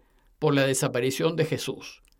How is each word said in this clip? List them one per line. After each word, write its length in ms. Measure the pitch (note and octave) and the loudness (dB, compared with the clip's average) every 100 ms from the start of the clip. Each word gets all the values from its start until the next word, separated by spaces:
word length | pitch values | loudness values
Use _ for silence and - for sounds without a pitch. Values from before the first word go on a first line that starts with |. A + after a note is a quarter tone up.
| _ _ _ - | _ _ _ -2
por 140 | D3+ | 2
la 120 | C#3 C3+ | 4 2
desaparición 720 | C3 C3+ B2 B2+ C3 D#3+ D#3+ | 2 0 0 0 0 0 0
de 100 | D#3 | -2
Jesús. 580 | B2+ - - - - _ | -2 -6 -10 -12 -20 _